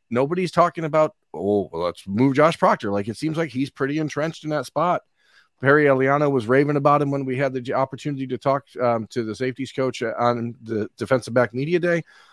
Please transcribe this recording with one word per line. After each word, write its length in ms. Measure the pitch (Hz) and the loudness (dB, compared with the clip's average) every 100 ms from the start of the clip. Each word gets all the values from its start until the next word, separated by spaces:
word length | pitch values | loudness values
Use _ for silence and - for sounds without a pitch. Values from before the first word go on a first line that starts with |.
| - | -4
nobody's 400 | 117 143 180 175 | -2 0 -2 0
talking 320 | 175 170 170 | 2 2 2
about, 320 | 160 156 156 _ _ | -2 2 0 _ _
"Oh, 340 | 76 98 104 87 | -4 0 0 0
well, 100 | 82 | -4
let's 240 | 87 - 95 | -4 -6 -6
move 280 | 101 135 135 | 0 2 4
Josh 240 | 156 - | 2 4
Proctor." 320 | 190 202 107 | 2 2 -2
Like, 160 | 101 104 | -4 -4
it 100 | 104 | -6
seems 200 | 156 156 | -6 -4
like 120 | 160 | -4
he's 220 | 120 139 | -4 -6
pretty 260 | - 135 151 | -4 -4 -2
entrenched 460 | 156 143 160 - | -4 -4 -6 -6
in 80 | 151 | -6
that 160 | 151 123 | -6 -4
spot. 340 | 143 175 165 _ _ _ _ _ - | -2 0 -2 _ _ _ _ _ -2
Perry 240 | 131 151 143 | 4 6 6
Eliano 440 | 131 135 143 147 | 4 2 2 2
was 160 | 135 107 | 0 4
raving 300 | 135 147 143 | 4 4 2
about 260 | 143 143 | 4 4
him 80 | 143 | 2
when 160 | 139 135 | -2 -4
we 120 | 127 | -2
had 160 | 139 | -2
the 80 | 127 | -4
j-, 120 | 123 | -4
opportunity 540 | 127 135 131 151 135 131 | -2 -2 -4 -8 -6 -6
to 100 | 123 | -4
talk, 280 | 139 139 _ - | 0 -2 _ -2
um, 280 | 123 117 104 | 0 0 -2
to 160 | 123 | -6
the 100 | 110 | -6
safeties 380 | 104 127 127 127 | -4 -6 -6 -8
coach, 320 | - 131 - | -4 -4 -2
uh, 100 | 117 117 | -6 0
on 340 | 120 120 117 117 | 0 0 -4 -10
the 260 | 110 110 104 - | -6 -4 -4 -6
defensive 360 | 107 131 123 | 0 0 2
back 220 | 123 117 123 | 0 0 -2
media 240 | 151 175 | -2 0
day. 240 | 175 170 - - _ | 0 -2 -4 -20 _